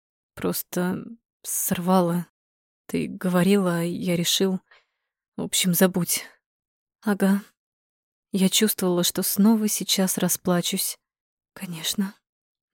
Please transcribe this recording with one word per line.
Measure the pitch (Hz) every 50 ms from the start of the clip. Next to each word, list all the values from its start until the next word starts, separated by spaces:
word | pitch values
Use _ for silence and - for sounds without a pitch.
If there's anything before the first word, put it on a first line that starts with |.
| _ _ _ _ _ _ _
«Просто | - - 180 175 - - - - 185 180 180 190 - - - 233 - _ _ _ _ -
сорвало. | - - - - - 185 185 170 180 185 190 175 170 170 175 165 - _ _ _ _ _ _ _ _ _ _ _
Ты | - - 170 156
говорила, | - - 202 - 185 180 175 175 190 202 202 190 180 170 170
а | 170
я | 175 175 - - 180 175
решил... | 170 170 - - - 190 190 185 185 - _ _ _ _ _ _ _ _ _ _ _ _ _ _
В | - 170
общем, | 180 - - - 185 175
забудь». | - 190 185 180 185 170 - - - - - - _ _ _ _ _ _ _ _ _ _ _ _ _ -
«Ага». | 214 202 196 196 190 196 202 - - _ _ _ _ _ _ _ _ _ _ _ _ _ _ _ _ -
Я | 190 190 185
чувствовала, | - - 220 208 - - 190 180 175 175 175
что | - - - 190
снова | - - - 196 220 226 214 214 208
сейчас | - - 190 - - - 190 185 - -
расплачусь. | 185 175 - - - 185 180 175 170 - - 185 - - - - _ _ _ _ _ _ _ _ _ _ _
«Конечно. | - 196 185 170 160 160 - - - 196 196 - _ _ _ _ _ _ _ _ _ _ _